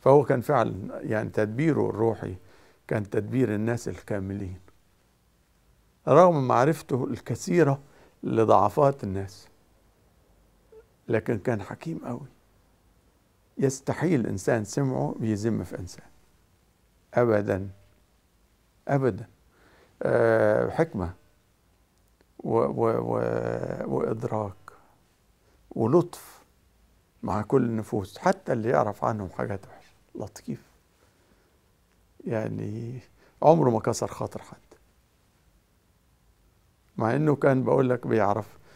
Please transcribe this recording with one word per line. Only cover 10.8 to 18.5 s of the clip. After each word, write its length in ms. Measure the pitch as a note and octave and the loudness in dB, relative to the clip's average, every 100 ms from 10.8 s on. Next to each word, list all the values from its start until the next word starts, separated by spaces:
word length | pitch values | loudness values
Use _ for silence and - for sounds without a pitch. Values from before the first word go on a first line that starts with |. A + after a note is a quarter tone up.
| - _ - | -20 _ -4
لكن 300 | A2 G#2+ A2+ | -4 -2 -4
كان 220 | - A2+ | -2 -4
حكيم 360 | F#2+ A2 E3 D#3+ C#3+ | -6 -12 -10 -10 -10
قوي. 220 | A#2+ C#3 _ _ _ _ _ _ _ _ _ _ _ _ - | -12 -12 _ _ _ _ _ _ _ _ _ _ _ _ -2
يستحيل 720 | C3+ C3 - A#2+ D#3+ D#3 G#2+ | -2 -2 -6 -2 0 0 0
إنسان 360 | G2+ - B2 | -2 0 -2
سمعه 520 | G#2 - C#3 C3 D3 - | -2 -2 -2 -2 -4 -4
بيذم 440 | A2+ G#2 A2 G#2 | -2 -2 -2 -2
في 160 | F#2 - | -6 -10
إنسان. 260 | F2+ - - _ _ _ _ _ _ _ _ _ _ | -12 -16 -20 _ _ _ _ _ _ _ _ _ _
أبدا. 560 | - A#2+ G#2+ G#2 G2 G2 - _ _ _ _ _ _ _ | 0 4 2 2 -2 -4 -14 _ _ _ _ _ _ _